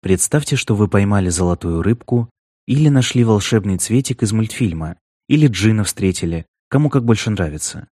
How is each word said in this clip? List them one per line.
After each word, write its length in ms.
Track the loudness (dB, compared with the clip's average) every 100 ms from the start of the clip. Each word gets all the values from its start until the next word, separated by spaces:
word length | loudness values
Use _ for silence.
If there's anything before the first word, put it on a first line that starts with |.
Представьте, 560 | 0 0 0 -2 0 -4
что 180 | -2 0
вы 140 | 2
поймали 400 | 2 2 0 0
золотую 520 | 0 0 0 -2 -2
рыбку 480 | 0 -2 -2 -2 -2 _ _ _ -4
или 220 | 2 4
нашли 340 | 4 2 2
волшебный 540 | 4 2 2 0 0 -4
цветик 460 | 0 0 0 -2
из 100 | -2
мультфильма, 640 | 0 -4 -2 -4 -2 -8 -12 _ _ _
или 180 | 2 2
джинна 380 | 4 2 2
встретили, 640 | -2 -2 -2 -2 -4 -6 -10 _ _
кому 200 | 0 2
как 160 | 0 2
больше 240 | 0 0
нравится. 580 | -2 -4 -4 -10 -12 -16